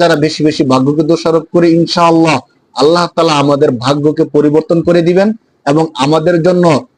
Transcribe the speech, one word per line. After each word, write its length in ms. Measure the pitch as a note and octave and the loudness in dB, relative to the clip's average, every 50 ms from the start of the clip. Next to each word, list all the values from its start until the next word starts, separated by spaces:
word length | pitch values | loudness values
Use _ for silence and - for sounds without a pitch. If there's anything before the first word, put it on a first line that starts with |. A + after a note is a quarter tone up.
যারা 140 | E3+ E3 D#3+ D3 D3+ | 0 0 0 0 -2
বেশি 180 | D#3 - - D3+ | -4 -2 -2 -2
বেশি 160 | D#3 D3 - D#3 C3 | -2 0 0 0 0
ভাগ্যকে 320 | C3 C3 C3 C#3+ D3 D#3 D#3 D3 | 0 0 0 0 0 0 0 0
দোষারোপ 340 | E3+ E3 - E3+ D#3+ D#3+ D#3+ - - | -2 -2 0 -2 -2 -2 -2 -2 -2
করি 140 | F3 E3+ E3+ E3 E3+ | 0 2 2 2 0
ইনশাআল্লাহ 580 | E3 D#3+ - F3 E3+ E3 E3 E3 E3 D#3+ D3 - - _ _ _ _ _ _ | 0 -2 0 0 2 2 2 2 2 0 0 -4 -6 _ _ _ _ _ _
আল্লাহ 300 | B2 C#3 D3+ E3+ F3 E3+ E3 - | 0 0 2 2 0 -2 -2 -2
তাআলা 180 | E3+ E3 E3 D3+ C#3+ C#3 | -2 0 0 0 0 0
আমাদের 260 | D3 C#3+ C#3 D3+ D3 B2+ A2 A#2+ | 0 0 2 0 0 -2 -2 -4
ভাগ্যকে 400 | C3+ D3 D3 C#3+ D3+ D3 D#3+ - - - | -4 -2 0 0 -2 0 0 -2 0 0
পরিবর্তন 420 | D3 D3+ D3 D3 D#3 D#3+ - F3 E3+ D#3+ | 0 0 2 0 0 0 0 -2 0 0
করে 140 | F3 E3+ F3 | 0 0 2
দিবেন 280 | E3 E3+ F3 F#3+ G3 A3 A3 - _ _ _ _ _ | 0 2 0 2 0 0 -2 -6 _ _ _ _ _
এবং 180 | C#3+ D3 D#3+ D#3+ D#3+ - - C3 | -2 -2 -2 -2 -2 -4 -4 -2
আমাদের 320 | D3 D#3 D#3+ D#3 F3+ F3+ E3+ D#3 | 0 0 0 0 0 0 0 0
জন্য 200 | F3+ F3+ F3+ F3 E3 D3 - - - _ | 0 0 2 2 2 0 0 -4 -8 _